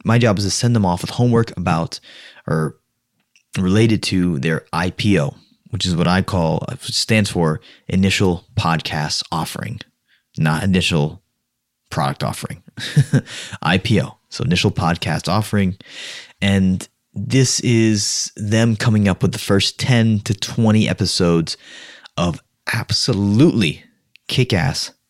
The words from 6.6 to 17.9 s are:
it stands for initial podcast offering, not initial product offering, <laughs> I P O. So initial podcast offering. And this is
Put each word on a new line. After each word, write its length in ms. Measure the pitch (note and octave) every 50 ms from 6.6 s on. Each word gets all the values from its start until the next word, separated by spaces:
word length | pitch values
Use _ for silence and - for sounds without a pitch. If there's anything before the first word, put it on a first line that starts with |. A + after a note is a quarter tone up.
| - -
it 100 | - -
stands 500 | - - - - - - A2+ A2 G#2 -
for 300 | - F2+ E2 D#2 D#2 D2+ - - - _ _
initial 600 | - - F#2+ G2 F#2+ - - G#2 F#2 F2 E2 - _ -
podcast 680 | - - E2 E2 D#2+ - - E2 D2+ D#2 D2 - - - -
offering, 500 | - D#2+ D#2+ - - - - - - - - _ _ _ _ _ _ _ _ _ - -
not 240 | - D#2+ D#2 D#2 G2
initial 600 | G2+ F#2 F#2 E2+ - F2+ D#2 D2 D2+ - - _ _ _ _ _ _ _ _ _ _ _ _ _ -
product 340 | - - C#2+ C2+ - - C#2
offering, 380 | A#1+ - - - - - - _ - - - - - - D3 C3+ - -
<laughs> 500 | B2+ - - - - - - - - -
I 140 | - F2
P 240 | F#2+ - - A2+ F#2+
O. 160 | - - - _ _ -
So 120 | - - -
initial 280 | - E2+ E2+ - G#2
podcast 580 | - - - E2 E2+ - - E2+ D#2 D2+ - -
offering. 480 | F2 G#2+ G#2 - - G#2 G2 F#2 F#2+ - - - - - - - - - - - - -
And 480 | - G2+ G2 G2 F#2+ F#2 F#2 F2+ - - _ _ _ _ -
this 480 | G2+ G2 - B2 C3+ C3 B2 - -
is 720 | - B2 A#2+ A2+ A2+ A2